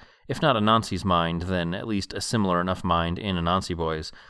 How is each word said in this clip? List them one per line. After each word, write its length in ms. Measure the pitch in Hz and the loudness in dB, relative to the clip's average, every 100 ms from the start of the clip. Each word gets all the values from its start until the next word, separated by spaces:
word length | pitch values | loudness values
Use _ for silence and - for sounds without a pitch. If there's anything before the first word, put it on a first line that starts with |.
| - _ - | -20 _ -8
if 120 | - | -2
not 140 | 156 113 | 2 2
Anansi's 480 | 107 113 - 92 | 4 4 2 -2
mind, 380 | 95 87 82 85 | 2 2 2 -2
then 320 | 90 90 85 | -2 -2 -2
at 140 | 95 113 | -4 -4
least 260 | 104 - | -4 -4
a 80 | 98 | -8
similar 400 | - 117 95 87 | -2 0 2 2
enough 200 | 90 90 | 0 -2
mind 380 | 90 85 85 87 | 2 2 2 -2
in 160 | 101 90 | -2 -2
Anansi 400 | 85 92 - 85 | 0 0 0 -4
Boys, 380 | 80 78 - - - | -4 -4 -8 -16 -20